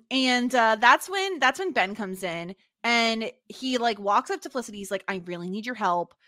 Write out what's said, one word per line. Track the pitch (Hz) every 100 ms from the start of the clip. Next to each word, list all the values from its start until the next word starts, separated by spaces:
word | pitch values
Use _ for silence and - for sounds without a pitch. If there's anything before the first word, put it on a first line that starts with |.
| -
and, | 262 262 247 247
uh, | 247 226 214
that's | 240 294 -
when, | 381 392 330
that's | 254 254
when | 381
Ben | 240 185 208
comes | 190 185
in, | 185 165 175 190 _ _
and | 233 233 226 226 220 - -
he, | - 262 247
like, | 233 208
walks | 202 214 254
up | 381
to | 320
Felicity. | 262 226 208
He's | 190
like, | 196 -
"I | 190 175
really | 175 175
need | 208 233
your | 220
help." | 196 175 170 _